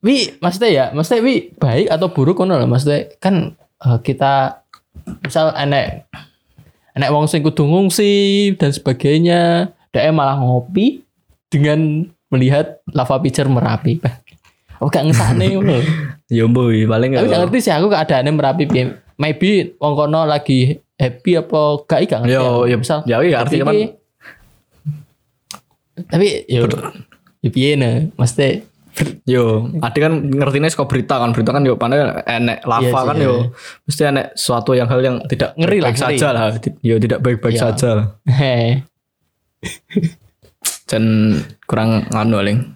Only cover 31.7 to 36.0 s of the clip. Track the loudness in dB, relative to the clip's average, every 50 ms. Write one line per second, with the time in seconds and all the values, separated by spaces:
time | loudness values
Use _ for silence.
31.7 | 2 0 0 0 0 0 0 0 -2 -6 -6 -4 -2 -2 0 -2 -2 -4 -4 -2
32.7 | 0 2 2 2 0 0 0 0 0 0 0 0 2 0 -2 -4 -6 -10 -20 -20
33.7 | -20 _ _ -8 -2 0 0 2 2 0 -2 -4 -8 -8 -4 -2 -2 -2 0 2
34.7 | 2 2 2 2 0 0 0 0 -2 -4 -4 -6 -4 -2 -2 -4 -2 -2 0 0
35.7 | 2 0 0 0 -2 -2